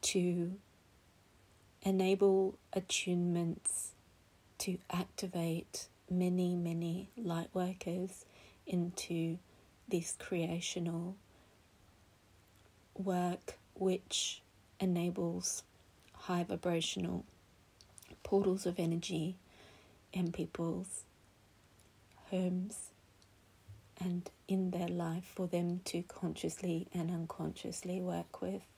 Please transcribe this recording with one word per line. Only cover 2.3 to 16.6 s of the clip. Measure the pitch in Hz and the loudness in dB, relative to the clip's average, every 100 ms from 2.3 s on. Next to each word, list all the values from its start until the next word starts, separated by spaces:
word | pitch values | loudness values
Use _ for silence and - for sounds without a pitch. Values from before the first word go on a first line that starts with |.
| 190 190 - - | 8 4 0 -4
attunements | 190 185 - - 180 175 170 165 - - - - - - - - - - - | -4 -2 -2 2 2 4 2 0 -2 -4 -4 -6 -12 -20 -20 -20 -20 -20 -6
to | - 180 - | -4 -4 -2
activate | 180 - - 185 180 165 165 - - - - - | -4 -4 -6 -4 0 0 0 -2 -10 -12 -18 -2
many, | 180 180 180 180 180 | 2 4 4 4 2
many | 170 165 170 175 196 - | 0 0 0 -2 -6 -6
light | 208 165 170 | -2 -2 0
workers | 185 180 180 - 180 185 - - - - - - | 0 0 -2 -4 -2 -4 -8 -20 -20 -20 -18 -2
into | 185 175 180 - 170 165 170 - - - - - | 0 0 -2 -2 0 0 -2 -8 -20 -20 -20 -2
this | 175 170 - | -2 -2 -8
creational | - 180 165 170 - 185 170 165 175 196 - - - - - - - - - - - - - - - - - - | -2 0 0 -2 -2 -2 -2 -2 -4 -8 -16 -20 -20 -20 -20 -20 -20 -20 -20 -20 -20 -20 -20 -20 -20 -20 -18 -4
work, | 190 180 180 180 - - - | 0 2 2 -2 -8 -14 -18
which | - 190 185 - - - - - - - - | -2 2 2 0 -2 -2 -4 -14 -20 -20 -2
enables | 190 175 175 175 170 175 - - - - - - - | 2 4 2 0 0 0 -2 -4 -8 -20 -20 -20 -20
high | - - 180 | -14 -2 0
vibrational | 175 185 | 0 0